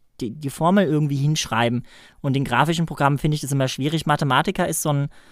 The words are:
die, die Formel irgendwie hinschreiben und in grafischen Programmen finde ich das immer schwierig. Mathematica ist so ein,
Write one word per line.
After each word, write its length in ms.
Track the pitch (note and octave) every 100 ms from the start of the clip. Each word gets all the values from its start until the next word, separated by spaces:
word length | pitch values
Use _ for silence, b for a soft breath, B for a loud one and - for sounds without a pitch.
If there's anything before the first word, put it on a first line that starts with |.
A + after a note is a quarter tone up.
| _ -
die, 100 | A#2+
die 180 | D#3 C#3
Formel 360 | - D#3+ G3+ E3+
irgendwie 320 | D3+ D3 C#3
hinschreiben 680 | C#3+ D#3 - A2 A#2+ A#2+ B B B B
und 140 | C#3+ C3+
in 100 | C#3
grafischen 420 | A#2+ D3+ E3 D#3+
Programmen 320 | D3 C#3 C#3
finde 160 | D3 D3+
ich 60 |
das 100 | C#3
immer 160 | C#3 C3
schwierig. 400 | - C#3+ D#3+ D#3
Mathematica 580 | D3 C#3+ C3 G#3 - F3
ist 160 | E3
so 100 | D#3+
ein, 180 | C#3+ C#3+ b b